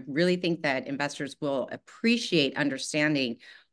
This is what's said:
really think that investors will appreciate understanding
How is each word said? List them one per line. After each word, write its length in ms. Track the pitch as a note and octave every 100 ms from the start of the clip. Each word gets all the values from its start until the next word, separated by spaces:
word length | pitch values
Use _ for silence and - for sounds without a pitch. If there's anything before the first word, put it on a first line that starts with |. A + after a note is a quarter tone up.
| C3
really 300 | C#3 F3 F3+
think 260 | F3+ E3
that 240 | D3 C3 C3
investors 520 | C#3 C#3+ - C#3 -
will 260 | D3 C#3 A2
appreciate 840 | B2 - - A3+ A#3 - E3+ C3+ C3+
understanding 800 | C#3+ C3+ - D3+ D3+ D3 B2+ A2+ - - _